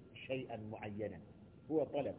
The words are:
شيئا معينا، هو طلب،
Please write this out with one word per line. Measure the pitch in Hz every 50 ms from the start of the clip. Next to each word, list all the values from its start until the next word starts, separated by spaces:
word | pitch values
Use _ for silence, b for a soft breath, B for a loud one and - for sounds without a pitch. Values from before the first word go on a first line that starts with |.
| - - - - - -
شيئا | 131 131 127 - 117 110
معينا، | 107 107 110 101 107 107 101 104 107 98 90 82 - - - - - - - - - -
هو | 156 156 135
طلب، | - - 147 131 107 92